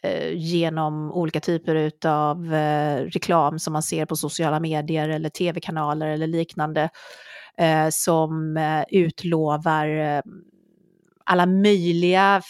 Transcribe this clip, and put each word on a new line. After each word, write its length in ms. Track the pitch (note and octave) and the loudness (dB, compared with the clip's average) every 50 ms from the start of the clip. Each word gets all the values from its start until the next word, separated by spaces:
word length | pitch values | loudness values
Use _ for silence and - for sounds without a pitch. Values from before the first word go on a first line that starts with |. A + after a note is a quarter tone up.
| - | -6
eh, 300 | - F2+ D#2+ - E3 D#3+ | -4 -4 -4 -4 -4 -6
genom 800 | F3 D#3+ E3 F3 E3+ E3 D#3+ D#3+ D#3+ D#3 D#3 D3+ D3+ D3+ D3+ | -6 -4 -2 0 0 0 0 -2 -2 -2 -2 -4 -4 -6 -6
olika 280 | - F3+ E3+ D#3 - D#3 | -4 -2 -2 -2 -2 -4
typer 360 | - - E3+ D#3+ - - D#3 | -2 -2 -2 -2 0 0 0
utav, 800 | D#3+ D3+ D3+ - - - D#3+ D3+ D3+ D3+ D3+ D3 F3+ E3+ E3 D#3+ | 0 0 -2 -2 -2 -2 0 0 2 2 0 -2 -2 -4 -2 -2
eh, 440 | D#3 D3+ D3+ D3+ D3+ D3 D3+ C#3+ B2 | 0 0 2 0 0 0 0 -2 -2
reklam 640 | C3+ - - F#3 - - F3 E3 D3 D3 D#3+ D#3+ | -4 -4 -6 -6 -2 2 2 4 4 2 0 -2
som 140 | - E3 D#3 | -4 -4 -4
man 100 | D3+ D#3 | -4 -4
ser 220 | - F3 D#3+ D#3 | -4 -4 -4 -4
på 100 | - E3 | -4 -4
sociala 440 | D#3 - D3 - - E3 D#3 D3+ D#3 | -6 -6 -6 -4 -2 -2 0 0 -2
medier 500 | E3 D#3+ D#3 D3+ D3 D#3 D#3+ D#3 D3+ D#3 | -2 -2 -4 -4 -4 -2 -2 -2 -2 -2
eller 200 | D#3 D#3 D#3+ D#3 | -2 -4 -4 -6
T 220 | - - F3+ F3 | -4 -4 -4 -2
V-kanaler 560 | E3 F3 - - E3+ D#3 D3+ D3 D3 D#3 D#3 D#3 | -2 -4 -6 -6 -6 -4 -2 -2 -2 -2 -2 -4
eller 200 | D3+ D3+ D#3+ D#3+ | -4 -2 -2 -2
liknande, 600 | E3+ E3 E3 - - - D3+ D#3 D#3 D#3 D3+ D#3+ - - - - - - - - - - - - _ - | -2 -2 -2 -4 -4 -4 -4 -2 0 -2 -2 -2 -4 -8 -20 -20 -20 -20 -20 -20 -20 -20 -20 -12 _ 0
eh, 300 | E3+ D#3+ D#3+ D#3 D#3 D#3 | 2 2 4 4 2 0
som, 680 | D#3 - - - E3+ D#3+ D#3+ D#3 D#3+ D#3+ D#3+ D#3 D#3 D#3+ | 0 -2 0 2 2 2 2 0 -2 -4 -4 -2 -2 -2
eh, 260 | D#3 D3+ D#3 D#3 C#3+ - | -2 0 0 -2 -2 0
utlovar, 1000 | - F#3+ E3+ E3 - - - F3 E3+ D#3+ D#3 D3+ D3 D3+ D#3 E3 D#3 D#3 D#3 D#3 | 2 2 2 2 0 -4 -4 -2 0 0 2 0 0 0 0 0 0 2 0 0
eh, 340 | D3+ D#3 D3+ D3+ D3 C#3+ - - - - - _ _ _ _ _ _ _ _ _ G1+ G1+ _ _ _ _ - | -2 -2 -2 -2 -2 -2 -4 -6 -10 -20 -20 _ _ _ _ _ _ _ _ _ _ _ _ _ _ _ -2
alla 200 | - F#3 F3+ F3+ | 2 4 4 6
möjliga 960 | F3+ F#3+ F#3+ G3 G#3 G#3 F#3+ E3+ F3 E3+ E3+ F3 F3 F3+ F#3+ G3 G3 G3+ F#3+ F3 - | 6 6 6 6 6 6 4 4 2 2 2 4 4 4 6 6 6 4 2 0 -4